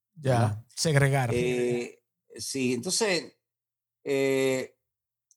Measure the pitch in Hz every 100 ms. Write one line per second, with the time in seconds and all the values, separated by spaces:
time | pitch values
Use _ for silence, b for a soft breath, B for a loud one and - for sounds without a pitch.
0 | _ - 135 123 110 104 - - 165 143
1 | 139 139 120 120 123 123 123 120 117 -
2 | _ _ _ - - 135 123 123 180 -
3 | 214 165 - _ _ _ _ _ _ _
4 | 139 135 135 135 135 131 - _ _ _
5 | _ _ _